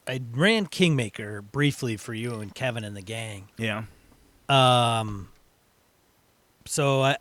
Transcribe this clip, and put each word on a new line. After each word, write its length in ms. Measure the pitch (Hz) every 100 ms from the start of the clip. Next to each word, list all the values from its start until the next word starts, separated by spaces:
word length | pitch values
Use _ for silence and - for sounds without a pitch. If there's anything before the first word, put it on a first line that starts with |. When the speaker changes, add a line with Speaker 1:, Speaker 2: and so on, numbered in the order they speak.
| -
Speaker 1:
I 140 | 131 123
ran 340 | 117 185 226 202
Kingmaker 760 | - 180 143 110 - 107 104
briefly 540 | 101 123 143 - 123 107
for 180 | -
you 260 | 110 120 113
and 140 | 104
Kevin 300 | - 131 117
and 120 | 107 101
the 60 |
gang. 460 | 92 113 113 101 98 -
Speaker 2:
Yeah. 260 | 110 107 110 - _ - _ _ -
Speaker 1:
Um, 800 | 139 127 123 117 113 110 101 92 - _ _ _ _ _ _ _ _ _ _ _ _
so 380 | - - 139 135
I, 140 | 135 143